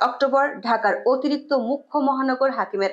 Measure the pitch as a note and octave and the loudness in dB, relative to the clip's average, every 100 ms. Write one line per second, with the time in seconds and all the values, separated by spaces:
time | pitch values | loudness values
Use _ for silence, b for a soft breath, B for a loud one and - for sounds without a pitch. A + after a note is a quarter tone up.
0 | B3+ - C#4 C4+ C#4+ A3 A#3 A3+ G#3 F3+ | 0 2 2 2 0 -2 -2 0 0 0
1 | A#3 C4 D4 C#4+ - C#4 A3+ C#4+ - D4 | 0 0 0 -2 -2 -2 0 -4 -4 -2
2 | C#4 C4 C4+ C4 C4+ B3+ F#3+ G3 G3 | 0 0 0 0 0 0 -4 -2 -2